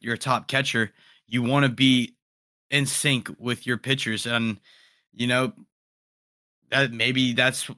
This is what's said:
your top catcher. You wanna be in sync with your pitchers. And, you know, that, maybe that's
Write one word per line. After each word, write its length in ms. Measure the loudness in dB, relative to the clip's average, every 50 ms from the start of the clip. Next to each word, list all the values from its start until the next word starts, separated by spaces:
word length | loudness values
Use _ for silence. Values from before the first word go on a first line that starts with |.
your 160 | -6 -6 -6
top 300 | -4 -2 -2 -2 -2 -2 -2
catcher. 440 | -2 -2 0 0 0 0 0 -2 -4 _ _ -20 _ _ _
You 160 | -6 -4 -2
wanna 260 | 0 2 2 4 2 2
be 480 | 2 4 4 4 4 4 2 -2 -8 _ _ _ _ _ _ _ _ _ _ -2
in 160 | -2 0 0
sync 440 | 0 -2 0 0 0 0 0 -2 -6 -12 -8
with 280 | -6 -4 -4 -4 -4
your 120 | -4 -4 -2
pitchers. 480 | -2 -2 -2 -2 -2 -4 -4 -4 -4
And, 320 | -2 -2 -2 -2 -2 -4 -6 _ _ -20 -20 _ _ _ _ _ _
you 140 | _ -4 -2
know, 260 | 0 0 0 0 -2 -4 -10 -18 _ _ _ _ _ _ _ _ _ _ _ _ _ _ _ _ _ _ _ _ _
that, 220 | 0 2 2 0
maybe 400 | 0 0 0 0 2 2 0 2 2
that's 340 | 2 2 2 0 -2 -6 -8 -12